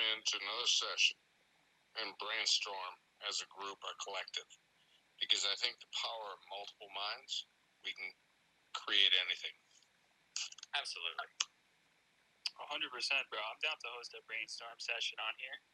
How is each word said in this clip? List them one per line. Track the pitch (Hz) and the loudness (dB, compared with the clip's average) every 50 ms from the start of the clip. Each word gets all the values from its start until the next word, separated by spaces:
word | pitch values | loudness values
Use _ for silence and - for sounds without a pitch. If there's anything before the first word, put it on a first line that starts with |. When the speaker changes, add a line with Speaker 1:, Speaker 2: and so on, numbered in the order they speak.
| 117 110 | 2 2
Speaker 1:
into | 110 110 110 - 110 | 2 2 2 0 0
another | 104 98 101 110 120 123 - | 0 0 -2 0 2 4 4
session | - - 117 104 90 - - - - - _ _ _ _ _ _ _ _ _ _ _ _ _ _ - | 4 4 4 2 4 6 6 6 6 2 _ _ _ _ _ _ _ _ _ _ _ _ _ _ -6
and | 117 110 98 95 - | -4 -4 -4 -4 -4
brainstorm | 101 104 110 113 110 - - - 104 104 98 95 92 92 95 - _ _ _ - 104 | -4 -2 0 2 4 4 4 4 2 0 -4 -4 -4 -6 -8 -10 _ _ _ -8 -4
as | 101 98 - | -2 -2 -2
a | - - | -4 -6
group, | - 98 101 98 98 - - 92 | -8 -8 -6 -6 -6 -6 -6 -8
a | 90 - - | -6 -6 -6
collective, | 101 95 95 92 - - - - - - - _ _ _ _ - - - - _ _ _ - | -4 -4 -4 -4 -4 -6 -8 -8 -10 -18 -20 _ _ _ _ -20 -20 -20 -20 _ _ _ -4
because | - - 104 101 98 98 | 0 0 2 2 2 0
I | 98 | 0
think | - - 120 117 - | 2 0 -2 -2 -4
the | - - - | -10 -8 -4
power | - - 117 117 113 107 101 92 | -2 -2 -2 -2 -4 -4 -6 -8
of | - - - | -10 -10 -10
multiple | 98 101 104 - - - 107 98 | -8 -8 -8 -10 -12 -14 -14 -8
minds, | 95 98 101 107 113 - - - - - - - _ _ _ _ _ _ | -4 -2 -2 0 -2 -2 -4 -4 -4 -4 -4 -6 _ _ _ _ _ _
we | - - - | -8 -8 -6
can | - - - - _ _ _ _ _ _ _ _ _ _ _ - | -6 -6 -8 -8 _ _ _ _ _ _ _ _ _ _ _ -6
create | - - 120 107 101 98 98 95 | -4 0 4 8 8 10 10 8
anything. | 92 90 90 90 - - - - - _ _ - - - - _ _ _ _ _ _ _ _ - - - - - - - - - | 6 6 4 0 -2 -4 -8 -8 -10 _ _ -20 -20 -20 -20 _ _ _ _ _ _ _ _ -4 -4 -4 -4 -6 -12 -8 -4 -2
Speaker 2:
Absolutely. | 143 - - - 87 85 85 - - - - - - - - _ _ _ _ _ _ _ _ _ _ _ _ _ _ _ _ _ _ - - - - | -2 -2 -2 -4 -4 -4 -4 -2 -4 -6 -4 -2 -2 -2 -2 _ _ _ _ _ _ _ _ _ _ _ _ _ _ _ _ _ _ -6 -6 -6 -6
Speaker 3:
A | - - | -8 -6
hundred | 147 156 151 139 | -4 -4 -4 -4
percent, | 127 120 - - - - - - | -4 -2 0 2 2 2 0 0
bro. | 117 107 | -2 -2
I'm | 107 110 113 - - | -2 -2 -4 -2 -2
down | 156 151 - | -2 -2 -2
to | - 117 123 | -6 -8 -8
host | 120 117 - 113 | -8 -10 -10 -12
a | 113 - - | -14 -10 -6
brainstorm | 110 110 110 110 - - 117 117 101 - - | -6 -6 -4 -6 -6 -8 -8 -10 -10 -8 -6
session | - 117 117 - - - 107 | -4 -2 -2 -2 -2 -2 -2
on | 107 110 - - | -4 -4 -4 -4
here. | 131 135 - - - _ | -8 -10 -10 -10 -14 _